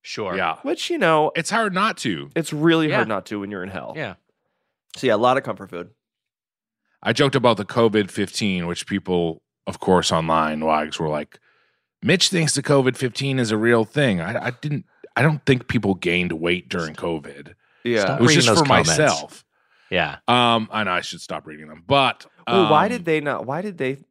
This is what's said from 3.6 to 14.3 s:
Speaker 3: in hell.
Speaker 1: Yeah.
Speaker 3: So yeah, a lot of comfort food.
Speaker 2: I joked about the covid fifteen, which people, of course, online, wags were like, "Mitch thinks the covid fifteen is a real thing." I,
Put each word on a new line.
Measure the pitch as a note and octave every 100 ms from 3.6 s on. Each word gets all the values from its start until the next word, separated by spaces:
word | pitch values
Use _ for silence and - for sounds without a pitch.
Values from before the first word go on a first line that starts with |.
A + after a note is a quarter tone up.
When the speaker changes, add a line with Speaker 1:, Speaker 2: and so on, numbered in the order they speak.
Speaker 3:
in | F#2+
hell. | F#2 A#1 D#3
Speaker 1:
Yeah. | A#2+ F2+ _ _ _ _ _ _ _ -
Speaker 3:
So | C3
yeah, | G#2+
a |
lot | B2 C3
of |
comfort | C3 G2 F#2
food. | F2 F#2 _ _ _ _ _ _ _ _ _ _ _
Speaker 2:
I | -
joked | A#2 C#3+ C3+
about | A#2+ G#2+
the | G2+
covid | - A#2 G#2+ G2
fifteen, | - G2 - G#2 F#2 E2+
which | F2 -
people, | G2 F#2 F2+ E2+ D#2+ _ _ -
of | F#2
course, | - F2+ -
online, | E2+ D#2+ D#2+ D#2 D#2 D#2+
wags | D2+ D#2 -
were | D#2+
like, | D2+ D2 _ _ _ _ _ _ _
"Mitch | - F3 -
thinks | F3+ D#3 -
the |
covid | - C#3+ C3 B2
fifteen | B2+ - C#3 C3
is | A2+
a | G#2+
real | A#2 A#2 G#2+
thing." | D3+ C3+ F#2
I, | D#2+